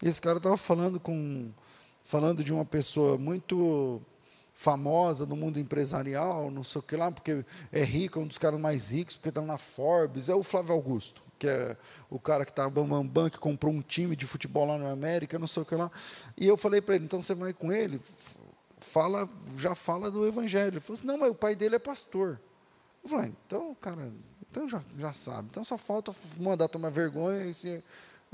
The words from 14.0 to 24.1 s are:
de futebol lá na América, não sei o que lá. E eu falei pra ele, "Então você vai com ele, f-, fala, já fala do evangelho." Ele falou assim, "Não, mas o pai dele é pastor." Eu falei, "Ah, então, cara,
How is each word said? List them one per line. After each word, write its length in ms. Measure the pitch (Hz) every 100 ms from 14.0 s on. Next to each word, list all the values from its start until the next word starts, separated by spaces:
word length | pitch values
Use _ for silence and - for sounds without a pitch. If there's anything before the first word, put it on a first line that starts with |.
| 175 151
de 100 | 131
futebol 400 | 165 - 147 147
lá 120 | 151
na 140 | 143
América, 480 | 135 151 170 151 165
não 80 | 160
sei 160 | -
o 20 | 156
que 100 | 165
lá. 160 | 175 - - - - -
E 100 | 190
eu 80 | 202
falei 260 | 214 202
pra 140 | 202 196
ele, 100 | 156
"Então 160 | 190
você 120 | 175
vai 180 | 180 185
com 180 | 180 160
ele, 260 | 208 214 139
f-, 400 | - - - - - - _ -
fala, 480 | - 156 165 202 196 - 104 131
já 180 | 165 175
fala 360 | - 170 208
do 140 | 202 214
evangelho." 480 | 220 226 190 202 180
Ele 40 |
falou 180 | - 220
assim, 100 | 262
"Não, 100 | 285
mas 140 | 269
o 40 | 220
pai 200 | 214 208
dele 200 | 214 233
é 40 |
pastor." 600 | 269 277 - 190 190 131 - _ _ _ _ _
Eu 60 | -
falei, 160 | 294 113
"Ah, 80 | - -
então, 300 | 190 330 269
cara, 320 | 196 165 131